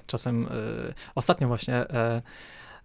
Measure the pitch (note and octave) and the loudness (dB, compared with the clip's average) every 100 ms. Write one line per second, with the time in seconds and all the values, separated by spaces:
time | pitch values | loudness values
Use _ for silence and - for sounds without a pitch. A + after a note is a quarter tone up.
0 | - A2+ B2 A#2 A#2 A#2 A2 A2 - - | -4 -4 0 0 0 -2 -4 -4 -6 -8
1 | - - - - B2+ A#2 - B2 - B2 | -6 2 4 4 4 2 2 0 2 2
2 | A#2 A#2 - - - - - - | 2 2 -2 -14 -18 -18 -18 -18